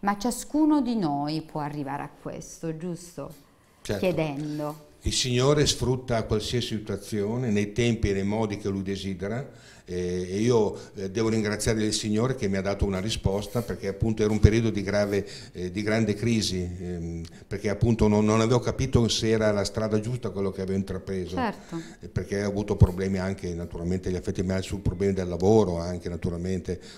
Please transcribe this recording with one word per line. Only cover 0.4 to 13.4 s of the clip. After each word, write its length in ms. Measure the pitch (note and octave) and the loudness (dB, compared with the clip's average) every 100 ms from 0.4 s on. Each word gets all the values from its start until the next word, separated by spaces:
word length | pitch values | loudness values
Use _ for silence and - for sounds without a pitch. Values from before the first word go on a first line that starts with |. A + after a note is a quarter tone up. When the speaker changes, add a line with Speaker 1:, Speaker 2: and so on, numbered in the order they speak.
| - D4 D#4 D4+ | -2 2 6 4
Speaker 1:
di 120 | B3 | 4
noi 460 | A#3 E3 C#3+ D3 D#3 | 0 0 0 0 -2
può 200 | D#3 D#3+ | -4 -6
arrivare 400 | C#3+ D3 C3+ C#3 | -6 -6 -6 -6
a 80 | C#3 | -8
questo, 640 | - D3+ - - - E3 D#3 | -12 -12 -12 -14 -10 -8 -6
giusto? 580 | F3+ E3+ - - C#3 D#3 - _ _ _ | -8 -8 -10 -12 -12 -14 -20 _ _ _
Speaker 2:
Certo. 200 | - G3+ | -6 0
Speaker 1:
Chiedendo. 920 | F#3+ E3 D#3 C#3 D3+ D3+ D3 D#3 - - | 0 0 -2 -2 -6 -4 -6 -8 -14 -6
Speaker 2:
Il 80 | - | -4
Signore 540 | - C3 B2 C3 D3 C#3+ | -2 2 4 6 6 4
sfrutta 560 | - A#2+ B2+ - A2+ | 2 0 0 0 -2
qualsiasi 540 | G#2 A2 G#2 B2 A2+ A2 | 2 0 0 -2 -2 -6
situazione 720 | - G2 - G#2+ G2+ A#2 B2+ | -4 -6 -4 -2 -2 -2 0
nei 220 | G#2 G#2 | 2 0
tempi 380 | G#2 A#2+ A2+ G#2+ | 2 2 4 2
e 20 | |
nei 100 | G2 | 2
modi 340 | G2 A2 A2 G2+ | 2 0 0 -2
che 120 | G#2 | -2
Lui 140 | G2 | -2
desidera, 600 | F#2+ G2 F#2 F2+ G2 A#2 C#3+ - - - | -2 -4 -4 -4 -4 -6 -8 -14 -20 -20
eh, 440 | - F2+ F2+ F2+ F2+ | -8 -4 -2 -2 -2
e 80 | F#2+ | 0
io, 400 | A#2 A#2+ G2+ - - | 4 6 4 0 -12
eh, 160 | - F#2+ | -8 -6
devo 180 | G2 A2 | 0 2
ringraziare 560 | A2 G#2 G#2+ - A2 | 2 0 0 0 2
il 80 | G#2+ | 2
Signore 440 | G#2 A2 G#2+ B2 B2+ | 0 0 2 0 0
che 100 | G2+ | -2
mi 100 | G2 | 0
ha 40 | |
dato 240 | F#2+ G2 | -2 0
una 160 | G2+ F#2+ | 0 0
risposta, 640 | F#2+ - - G2 | -2 -2 0 0